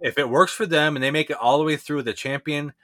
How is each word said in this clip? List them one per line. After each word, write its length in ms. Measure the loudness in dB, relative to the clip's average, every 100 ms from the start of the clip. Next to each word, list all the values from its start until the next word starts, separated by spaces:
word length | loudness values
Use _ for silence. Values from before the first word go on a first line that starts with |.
if 160 | -4 -2
it 100 | 2
works 240 | 4 4
for 140 | 2 0
them 300 | 2 2 0
and 60 |
they 80 | 0
make 200 | 0 -2
it 60 | 0
all 180 | 2 4
the 80 |
way 120 | 2 -2
through 260 | -4 -4
the 100 | -4
champion, 640 | -4 -6 -6 -6 -6 -6 -12